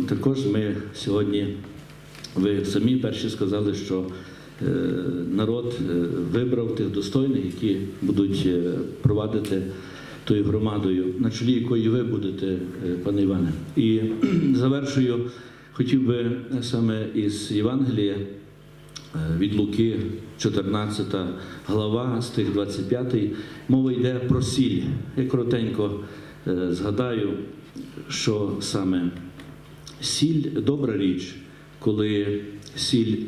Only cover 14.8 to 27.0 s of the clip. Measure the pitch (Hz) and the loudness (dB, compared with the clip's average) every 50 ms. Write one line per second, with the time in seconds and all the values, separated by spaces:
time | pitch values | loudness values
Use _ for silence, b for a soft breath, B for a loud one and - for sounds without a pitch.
14.8 | 139 135 - 139 127 120 120 120 120 B B B B B B B B B - - | 0 0 2 4 4 4 2 0 -2 B B B B B B B B B -4 -2
15.8 | 123 131 143 131 127 113 120 120 120 117 127 127 - - 135 123 113 - - 117 | 2 4 4 4 4 4 2 2 2 0 -2 -2 -4 -4 -4 -4 -2 -2 0 2
16.8 | 113 113 110 110 107 - - 110 104 101 101 - - - 110 104 104 120 131 139 | 2 2 2 0 -2 -2 -2 0 0 0 -2 -2 -4 -2 0 0 2 2 2 2
17.8 | 135 123 113 107 101 101 98 101 98 - - - - - - - - - - - | 0 0 2 2 0 0 0 -2 -6 -8 -10 -14 -16 -20 -20 -20 -20 -20 -20 -20
18.8 | - - - - - - - 80 78 80 82 85 98 104 107 104 104 101 - 110 | -20 -20 -18 -18 -16 -10 -6 -4 -2 0 0 2 2 2 2 2 2 2 4 4
19.8 | 113 113 104 92 95 - - - - - - - - 110 101 101 95 98 104 104 | 4 4 2 0 -2 -4 -4 -6 -10 -12 -6 -2 0 0 2 2 0 0 0 0
20.8 | 107 104 104 - 95 95 - 95 92 90 90 B B B B B B - 101 107 | 0 -2 -2 -4 -2 -2 -2 -2 -2 -2 -4 B B B B B B -2 0 0
21.8 | 107 107 107 120 123 127 117 117 123 - - 117 101 98 98 101 101 95 - - | 2 2 0 0 0 0 0 -2 -2 -2 0 0 0 2 2 0 0 0 -2 -4
22.8 | 95 95 120 123 131 127 123 110 104 104 B B B B B B B - 135 131 | -2 0 0 0 0 2 2 2 2 0 B B B B B B B 4 4 6
23.8 | 131 131 123 120 127 127 127 127 127 123 - - - - - 139 131 110 95 87 | 6 4 2 2 2 2 0 2 2 2 4 4 2 2 4 4 4 4 2 0
24.8 | 87 - - - - - - 135 127 131 - 123 117 117 127 117 110 104 - 107 | 0 0 -2 -2 -4 -4 -2 0 0 2 2 2 2 2 2 2 2 0 0 0
25.8 | 104 101 104 101 101 B B B B B B B - 92 92 90 90 90 87 92 | 0 0 -2 -4 -8 B B B B B B B -4 -2 0 0 0 0 0 0
26.8 | 98 104 104 117 | 0 0 0 0